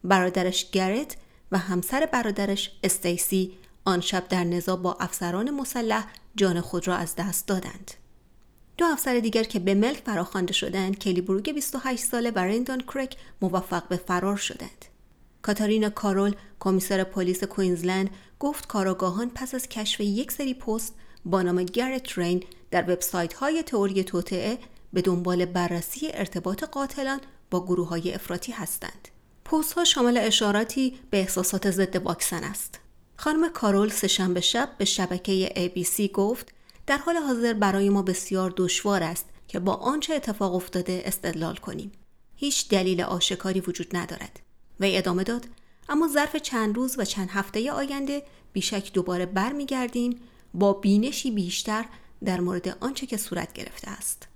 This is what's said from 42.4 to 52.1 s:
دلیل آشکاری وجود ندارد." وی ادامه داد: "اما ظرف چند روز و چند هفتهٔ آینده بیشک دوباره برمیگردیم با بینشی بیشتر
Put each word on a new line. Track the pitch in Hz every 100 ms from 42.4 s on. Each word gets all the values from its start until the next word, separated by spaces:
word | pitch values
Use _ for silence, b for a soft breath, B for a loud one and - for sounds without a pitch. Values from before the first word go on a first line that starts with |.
| 285 269 -
دلیل | 196 185 180
آشکاری | - 175 - 185 190 185
وجود | 180 175 170 180
ندارد." | - 170 - - - - - -
وی | 196 196
ادامه | 185 180
داد: | 185 156 - b b b b
"اما | 294 330
ظرف | 285 294 311
چند | - 247 214 214
روز | 262 254
و | 196
چند | - 185
هفتهٔ | 196 196 220 247
آینده | 294 277 277 277 285 285 B B
بیشک | 196 - 208 202
دوباره | 190 180 180 180
برمیگردیم | 196 214 285 277 269 247 240 240 240 B B B
با | 175 202
بینشی | 196 202 202 247 285 269
بیشتر | 214 175 - - 214 233 B B